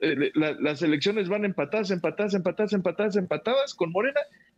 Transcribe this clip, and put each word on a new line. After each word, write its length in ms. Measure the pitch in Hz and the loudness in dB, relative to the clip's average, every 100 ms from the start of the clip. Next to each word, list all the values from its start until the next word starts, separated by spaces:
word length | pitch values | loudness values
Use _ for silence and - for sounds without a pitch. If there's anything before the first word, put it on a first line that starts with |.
eh, 300 | 151 139 143 | 0 2 0
la-, 220 | 151 156 147 | 2 0 0
las 220 | 147 143 | -2 0
elecciones 460 | 165 147 196 214 180 | 2 2 0 -2 -2
van 160 | 208 | 0
empatadas, 460 | 202 - 143 220 190 | -2 -2 -2 -2 0
empatadas, 440 | 180 165 160 208 | 0 -2 0 0
empatadas, 380 | 196 180 - 214 | 0 0 0 0
empatadas, 440 | 202 175 - 208 202 | 2 0 0 0 0
empatadas 580 | 180 151 226 269 277 | 0 -2 0 0 0
con 160 | - 170 | -2 -2
Morena, 300 | 185 262 285 - _ _ | 0 0 -2 -4 _ _